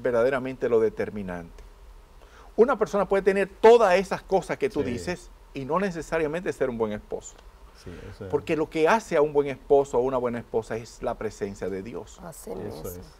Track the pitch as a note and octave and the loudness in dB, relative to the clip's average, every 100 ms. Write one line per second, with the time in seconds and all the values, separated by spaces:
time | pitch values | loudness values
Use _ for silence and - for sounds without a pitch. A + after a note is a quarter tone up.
0 | B2+ A#2 B2 C3+ C3 B2+ B2 A2+ G#2+ G#2+ | 0 2 2 0 -4 -4 2 2 2 0
1 | G#2 G#2 F#2 F2 E2 - - - - - | -6 -6 -8 -10 -12 -18 -20 -20 -20 -20
2 | - - - - - - B3 A#3 - G3+ | -20 -20 -20 -20 -4 2 4 4 0 0
3 | F#3 G3 F#3+ G3 F#3 - A3 A#3+ G3+ F#3 | 0 2 2 2 -2 6 8 10 8 4
4 | F#3+ E3+ - F#3+ - C#3+ C3+ D3+ C3 - | 2 -6 -2 -2 0 -2 -2 -2 -4 -4
5 | F3+ E3+ - - - C#3+ C3 F3 G3 E3 | -6 -8 -12 -20 -16 -12 -4 -2 -2 -4
6 | - E3 D3+ E3 G3 - C3 A2+ A2 G#2 | -4 -2 -2 -2 -6 -2 -2 0 -4 -4
7 | - F#2+ - - - - - - F#2 D#2+ | -8 -12 -12 -20 -20 -20 -20 -20 -18 -16
8 | G2+ - G2 D3 - D#3 D3+ D#3+ D#3 A3+ | -16 -16 -6 -6 -2 -4 -2 0 2 2
9 | - D#3+ D3+ C#3+ C#3+ B2+ - C#3 C#3 A#2+ | 2 0 2 0 -2 -6 2 2 4 0
10 | C3 B2+ B2 A#2 A2+ A#2 - A#2 A#2+ - | 0 -2 -4 -6 -6 -6 -4 -8 -10 -10
11 | B2 A2+ A2 - G2+ G2+ F#2 F#2+ A#2 E2+ | -8 -6 -8 -8 -10 -8 -8 -8 -10 -14
12 | - - F3 - - - G3+ - - F2+ | -14 -18 -18 -16 -14 -12 -12 -12 -14 -14
13 | F2 - | -18 -20